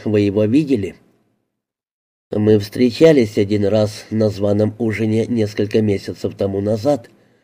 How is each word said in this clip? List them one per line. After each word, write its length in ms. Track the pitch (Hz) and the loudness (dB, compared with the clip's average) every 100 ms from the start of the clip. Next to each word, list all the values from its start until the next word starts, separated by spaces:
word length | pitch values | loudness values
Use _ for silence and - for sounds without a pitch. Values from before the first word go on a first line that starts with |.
вы 180 | 113 107 | -2 0
его 220 | 101 98 | 0 0
видели?» 520 | 107 135 147 123 92 - _ _ _ _ _ _ _ _ _ _ _ _ _ | 0 0 0 -2 -4 -12 _ _ _ _ _ _ _ _ _ _ _ _ _
«Мы 280 | 107 107 107 | -2 2 2
встречались 800 | 101 113 123 110 160 147 110 113 | 0 0 0 4 6 6 2 0
один 280 | 101 104 101 | 0 0 0
раз 400 | 107 107 - - | 0 0 -4 -6
на 200 | 110 107 | -2 -2
званом 460 | 95 101 104 107 107 | 0 0 2 0 -2
ужине 480 | 113 107 110 110 90 | -4 -2 -2 -2 -2
несколько 540 | 120 104 104 107 117 | -2 -2 -2 -2 0
месяцев 540 | 107 98 - 92 104 - | 0 -2 -4 -8 -8 -4
тому 240 | 98 98 | -4 -4
назад 500 | 101 110 123 143 - _ _ _ | -4 -2 -2 -2 -6 _ _ _